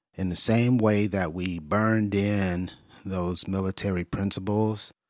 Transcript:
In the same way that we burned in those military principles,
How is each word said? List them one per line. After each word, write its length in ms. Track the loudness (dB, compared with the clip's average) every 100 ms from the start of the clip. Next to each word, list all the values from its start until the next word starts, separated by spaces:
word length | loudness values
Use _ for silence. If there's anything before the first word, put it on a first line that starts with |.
| _ -6
In 120 | -2
the 60 |
same 420 | 2 4 4 4 4
way 300 | 4 4 2
that 260 | 0 -2
we 280 | -4 -4 -6
burned 560 | -2 0 2 2 2 0
in 560 | 0 0 0 -2 -6 -10 _ -16
those 420 | -8 -4 -2 -4 -4
military 560 | -4 -2 -2 -2 -2
principles, 880 | -4 -4 -4 -4 -2 0 0 -2 -8 -16